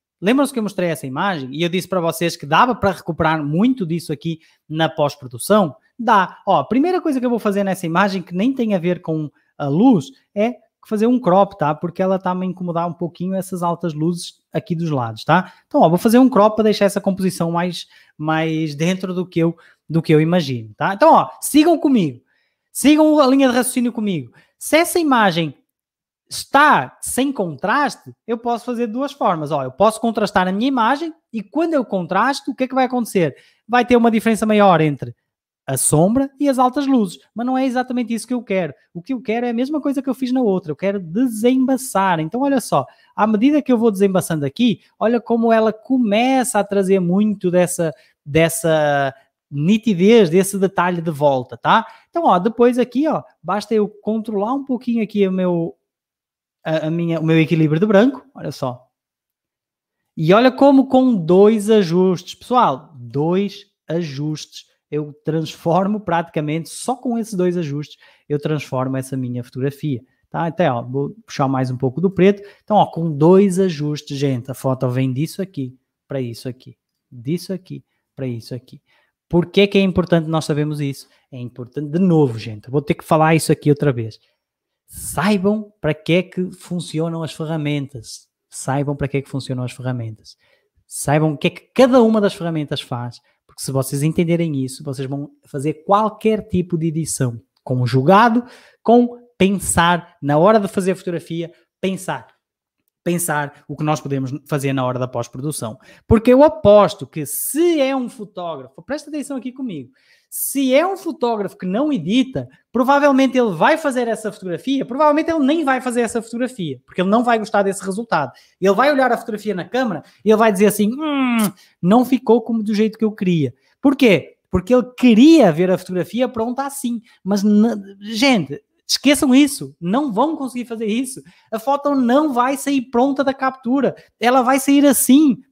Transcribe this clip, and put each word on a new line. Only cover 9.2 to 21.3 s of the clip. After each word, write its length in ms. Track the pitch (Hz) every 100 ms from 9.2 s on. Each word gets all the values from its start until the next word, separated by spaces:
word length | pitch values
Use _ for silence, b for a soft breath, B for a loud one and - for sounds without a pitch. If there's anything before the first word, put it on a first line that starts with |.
| 151 - _ _
a 100 | 143
luz, 440 | 151 254 202 - b b
é 220 | 202 226 247 _ _ -
fazer 200 | 214 226
um 120 | 247
crop, 380 | 254 185 196 -
tá? 180 | 147 156
Porque 260 | 175 -
ela 160 | 185 190
tá 140 | 185
a 40 | 185
me 100 | 185
incomodar 420 | 180 180 170 175
um 60 |
pouquinho 420 | 165 170 - 180 190
essas 260 | 180 185
altas 320 | 170 170 175
luzes 460 | 151 160 170 - - _
aqui 240 | 160 - 165
dos 140 | 165
lados, 340 | 143 117 110
tá? 300 | - 170 185 B _
Então, 140 | 294
ó, 80 | 175
vou 80 | 175
fazer 220 | 233 240
um 100 | 262
crop 260 | 254 214 214
para 80 |
deixar 220 | 214 208 202
essa 160 | 196
composição 500 | 196 185 190 170 170
mais, 360 | 170 180 175 - b b _
mais 580 | 151 156 160 156 160 147
dentro 380 | 165 185 190
do 120 | 180 180
que 140 | 170
eu, 180 | 165 165 b b _
do 140 | 160
que 120 | 156
eu 80 | 151
imagino, 520 | 160 180 139 123 110 -
tá? 180 | 156
Então, 200 | 196 320
ó, 160 | 254 -